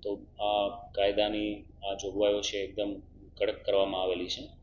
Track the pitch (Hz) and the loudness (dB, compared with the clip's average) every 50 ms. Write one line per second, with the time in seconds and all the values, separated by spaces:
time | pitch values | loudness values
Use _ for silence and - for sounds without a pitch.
0 | - 101 101 98 - - - - 104 104 104 104 101 101 - - - - - - | -4 -6 -6 -6 -8 -18 -10 -2 0 2 2 4 2 2 -2 -6 -14 -8 -2 2
1 | 98 101 101 101 104 104 107 107 104 104 104 101 98 - - - - 98 98 98 | 2 4 4 4 2 2 2 0 -2 -2 -4 -6 -10 -18 -20 -10 -6 -6 -6 -4
2 | 101 98 92 98 104 104 101 101 101 - - 101 98 95 95 104 104 101 101 98 | -4 -6 0 2 4 4 4 4 0 -2 -4 -4 -6 -6 -4 -4 -4 -4 -4 -6
3 | - - - - - - - - 101 101 - - - - 101 98 98 95 95 92 | -10 -16 -20 -20 -20 -20 -4 -2 -2 -2 -2 -4 -2 2 4 4 4 2 2 -2
4 | 92 92 90 87 90 90 - 117 135 - - - | 0 0 0 -2 -2 -6 -6 -8 -10 -14 -16 -20